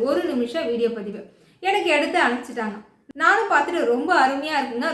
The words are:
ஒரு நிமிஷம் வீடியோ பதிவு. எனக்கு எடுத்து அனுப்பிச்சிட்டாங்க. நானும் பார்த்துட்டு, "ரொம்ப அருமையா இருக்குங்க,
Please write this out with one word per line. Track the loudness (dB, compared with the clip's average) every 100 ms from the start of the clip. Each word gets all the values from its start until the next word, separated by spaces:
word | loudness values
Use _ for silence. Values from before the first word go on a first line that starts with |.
ஒரு | 0 0
நிமிஷம் | 0 -2 -2 -2 -2
வீடியோ | 0 -2
பதிவு. | -2 -8 -12 -14 _ _ _
எனக்கு | -2 0 2
எடுத்து | 2 2 2
அனுப்பிச்சிட்டாங்க. | 2 0 -6 -6 -6 -8 -16 _ -18
நானும் | 0 2 4 4
பார்த்துட்டு, | 2 2 0
"ரொம்ப | 0 0 2
அருமையா | 4 4 0 -2 -2
இருக்குங்க, | -2 -4 -2